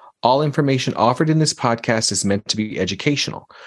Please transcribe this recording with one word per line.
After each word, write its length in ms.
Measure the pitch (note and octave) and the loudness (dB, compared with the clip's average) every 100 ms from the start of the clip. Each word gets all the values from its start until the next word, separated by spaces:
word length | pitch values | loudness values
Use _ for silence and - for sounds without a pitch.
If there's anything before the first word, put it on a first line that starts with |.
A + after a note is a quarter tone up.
| - _ | -20 _
All 200 | A#2 C3+ | 2 2
information 520 | D3+ C#3+ C#3+ C3 C#3 - | 2 0 2 0 0 0
offered 340 | A2 C3 D#3+ | 2 2 2
in 100 | D#3 | 2
this 140 | D#3 | 2
podcast 580 | - B2 A#2 - A2 - | 0 -2 0 0 0 0
is 140 | G2+ G2+ | -2 0
meant 200 | G2+ - | -2 -2
to 80 | A2 | -4
be 200 | G#2+ - | -4 -2
educational. 720 | F#2 F#2+ D3 C#3 - - - - | -4 -2 -2 -2 -4 -8 -14 -20